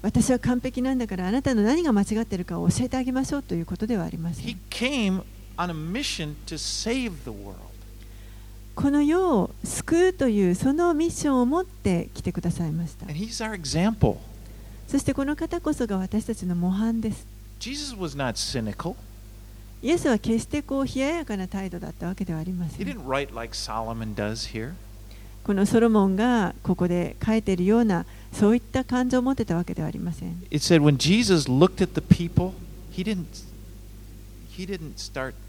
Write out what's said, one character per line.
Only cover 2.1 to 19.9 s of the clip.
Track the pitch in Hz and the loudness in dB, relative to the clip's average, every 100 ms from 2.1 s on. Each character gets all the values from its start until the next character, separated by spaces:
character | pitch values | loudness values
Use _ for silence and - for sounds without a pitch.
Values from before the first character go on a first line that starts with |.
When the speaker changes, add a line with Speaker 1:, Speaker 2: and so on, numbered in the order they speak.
| 220 | 0
Speaker 1:
っ | |
て | 226 185 | -2 -4
る | |
か | 180 170 | -4 2
を | 170 | 2
教 | - 247 | 2 0
え | |
て | 262 | 0
あ | |
げ | 254 | 0
ま | 262 | 0
し | 262 | 0
ょ | 285 | -4
う」 | |
と | - | -2
い | 170 | -4
う | 160 | -4
こ | 180 | -4
と | 220 | -2
で | 220 | -2
は | |
あ | 165 | -2
り | 175 | -4
ま | 165 | -4
せ | - | -4
ん。 | 233 | -8
Speaker 2:
He | 190 - | -10 -10
came | - 247 285 202 185 - - - - | -4 -2 2 2 0 -4 -16 -14 -6
on | 175 | -4
a | |
mission | 160 160 220 285 - 151 147 - | -4 -4 -4 -4 -4 -6 -8 -10
to | 156 | -8
save | - - 220 262 240 156 | -6 -4 -2 -2 -2 -6
the | - | -10
world. | 104 101 95 - - - - - - - - - - - | -10 -12 -14 -16 -16 -16 -16 -16 -16 -16 -16 -16 -16 -12
Speaker 1:
こ | - 277 | 0 4
の | 294 | 6
世 | 294 349 370 233 | 6 4 4 4
を | 175 - | 2 -4
救 | - - - 330 370 | -8 -6 2 6 6
う | |
と | 370 262 | 4 2
い | 208 185 | 4 4
う | 180 | 4
そ | 262 | 4
の | 294 349 | 4 4
ミ | 302 330 | 4 2
ッ | |
シ | - 294 | 0 2
ョ | |
ン | 254 | 4
を | 247 | 4
持 | 320 | 2
っ | |
て | 370 - 202 170 160 | 0 -2 2 2 0
来 | - | -4
て | - | -4
く | 175 | -2
だ | 175 | -2
さ | - 165 | 0 -2
い | |
ま | 156 165 | -2 -4
し | |
た。 | - - | -8 -8
Speaker 2:
And | |
he's | 151 220 - | -6 -6 -6
our | 220 | -6
example. | 202 139 147 202 220 127 - - - - - - - - | -4 -2 2 2 4 2 2 -8 -16 -16 -16 -16 -16 -2
Speaker 1:
そ | 277 | 0
し | |
て | - | 2
こ | 277 | 0
の | 277 302 | 0 -2
方 | 330 349 | -2 -2
こ | 302 | -2
そ | 294 233 | 0 0
が | 190 | 0
私 | 185 214 | 0 -2
た | 233 | -2
ち | 214 | -4
の | 180 175 | -2 0
模 | 180 | 2
範 | 190 226 226 | 2 0 0
で | 220 | -2
す。 | 208 - - - - | -6 -10 -18 -18 -12
Speaker 2:
Jesus | 247 285 285 | -8 -8 -8
was | 220 170 139 | -6 -6 -2
not | 131 | -2
cynical. | 107 - 131 107 - 170 - - - - - - - - - | -2 -2 -2 -4 -4 -6 -6 -14 -18 -18 -18 -18 -18 -18 -6
Speaker 1:
イ | 247 | 0